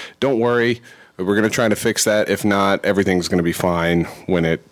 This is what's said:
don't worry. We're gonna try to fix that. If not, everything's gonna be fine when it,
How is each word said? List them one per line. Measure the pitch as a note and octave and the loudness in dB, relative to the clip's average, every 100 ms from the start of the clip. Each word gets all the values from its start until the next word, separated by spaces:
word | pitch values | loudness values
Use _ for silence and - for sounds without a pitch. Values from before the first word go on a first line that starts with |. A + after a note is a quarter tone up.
| - - | -14 -4
don't | C3+ A#2 | -2 0
worry. | A#2+ A#2+ A#2 A#2+ - - - - | 0 2 0 -2 -8 -20 -16 -6
We're | F#2 G#2 | -2 2
gonna | G#2+ | 2
try | C3 A2+ | 2 0
to | G2+ | 0
fix | - - | -2 0
that. | A2+ G#2+ - | 0 0 0
If | G2 | 0
not, | G#2 G2+ G2 G2 | 0 2 2 0
everything's | - G2 F#2+ F2+ E2 | 0 0 2 0 0
gonna | F#2 | 0
be | E2+ | 0
fine | D#2+ F2+ E2+ E2+ E2+ D#2+ - - | -2 -2 0 0 0 -2 -6 -2
when | F2+ | 0
it, | E2 E2 - | 0 -2 -6